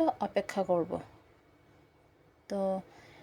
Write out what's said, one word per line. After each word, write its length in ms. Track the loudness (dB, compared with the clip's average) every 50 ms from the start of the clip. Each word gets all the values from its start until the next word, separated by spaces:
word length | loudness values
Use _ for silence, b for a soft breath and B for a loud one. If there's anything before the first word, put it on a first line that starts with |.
| 2 2 2 0 -4
অপেক্ষা 360 | -2 -2 -2 -2 -2 -2 -2 2 2
করব। 200 | 2 2 2 0 -4 -8 -8 -12 -20 -20 -20 -20 -20 -20 _ -20 _ _ _ -20 -20 -20 -20 _ _ _ _ _ _ _ _ -20 _ _ _ -6
তো 100 | -4 -2 0 0 -2 -2 -6 B B B B B B B